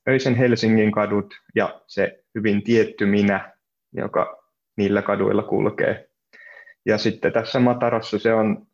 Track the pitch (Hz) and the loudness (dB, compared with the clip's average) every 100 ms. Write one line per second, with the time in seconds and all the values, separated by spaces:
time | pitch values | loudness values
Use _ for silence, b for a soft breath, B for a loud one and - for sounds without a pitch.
0 | - 131 135 120 123 117 113 110 107 104 | -2 0 0 2 2 2 2 4 4 2
1 | 101 104 98 - _ - 98 - - - | 0 -2 -4 -12 _ -2 -2 -4 -8 -4
2 | 95 - _ 113 107 101 98 117 107 - | -4 -4 _ -4 0 0 2 2 2 0
3 | 101 101 101 95 - _ _ _ _ - | 0 2 2 0 -6 _ _ _ _ -8
4 | - - - - _ _ _ - 101 101 | -4 -2 -4 -6 _ _ _ -2 0 0
5 | 101 101 101 104 - 101 101 - - - | -2 0 0 0 -2 -2 -2 -2 -2 -4
6 | - _ _ B B B B - - 104 | -10 _ _ B B B B -8 -2 0
7 | 113 - - 117 - 139 123 123 120 117 | -2 -2 -2 -2 -2 2 2 2 0 -2
8 | - 104 113 113 107 104 - | -4 -2 0 2 0 -2 -8